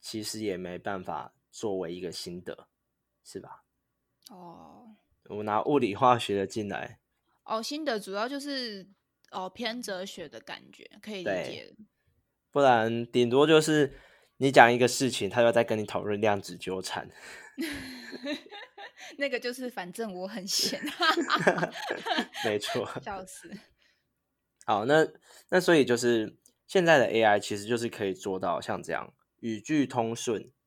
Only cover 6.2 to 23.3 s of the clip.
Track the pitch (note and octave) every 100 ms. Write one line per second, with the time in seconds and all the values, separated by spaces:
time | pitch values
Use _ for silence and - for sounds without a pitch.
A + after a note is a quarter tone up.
6.2 | - G2 G2 A2+ G2+ D#2 - - _ _
7.2 | _ _ - A3 A3+ D4 D4 A3 F#3+ G3
8.2 | B3 C#4+ C#4+ C4+ A#3+ G3+ F#3+ _ _ _
9.2 | _ G3 F#3 G3+ A#3 A#3+ G#3+ F#3 F#3+ -
10.2 | D#3 A2+ - - C2 - - G#3 G#3+ G3
11.2 | E3 F#2 C2+ D2 G#1 - - _ _ _
12.2 | _ _ _ C#3+ C#3 A#2 A2+ A#2 A#2+ B2
13.2 | A#2+ C3 D#3 D#3 D#3 D3+ C3+ - - _
14.2 | _ - C3+ C#3 A#2 A#2+ B2 - C3 -
15.2 | G2 A#2+ A#2 A#2 A#2 A2 G#2 - G2+ G#2
16.2 | G#2+ G2+ F#2 F2+ F#2 F#2 F#2 - F2+ -
17.2 | - - - - D#4 C#4+ C4 B3+ A#3+ F#4
18.2 | C#4 D4+ - G#4 B4+ - - - - D#4
19.2 | C#4 B3 B3 B3+ B3 - F3+ A3+ A3 F3+
20.2 | F#3+ G#3+ G3 - - C#4+ D4+ - D#4+ D#4+
21.2 | C#4 D4+ - E3+ - - - - - D#4
22.2 | - - A2+ G#2 - B2 F#2+ - - G3
23.2 | F#3